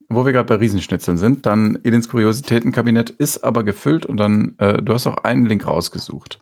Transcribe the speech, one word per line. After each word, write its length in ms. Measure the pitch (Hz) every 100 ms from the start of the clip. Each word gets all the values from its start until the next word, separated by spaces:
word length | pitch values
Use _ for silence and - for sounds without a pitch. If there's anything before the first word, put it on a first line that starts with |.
| -
wo 160 | 113 131
wir 80 |
gerade 120 | 127 117
bei 80 | 107
Riesenschnitzeln 640 | 110 98 - 90 - 85
sind, 280 | 107 139 110
dann 320 | 107 107 123
Edins 260 | 120 117 117
Kuriositätenkabinett 1000 | 123 110 113 - 117 117 120 117 117 117
ist 340 | - 143 -
aber 200 | 117 117
gefüllt 420 | 104 - 143 165 -
und 120 | 107
dann, 380 | 104 104 113 -
äh, 220 | 101 110
du 100 | 107
hast 140 | 117 127
auch 100 | -
einen 240 | 110 131 117
Link 180 | 101 -
rausgesucht. 760 | 82 - - - 69 - -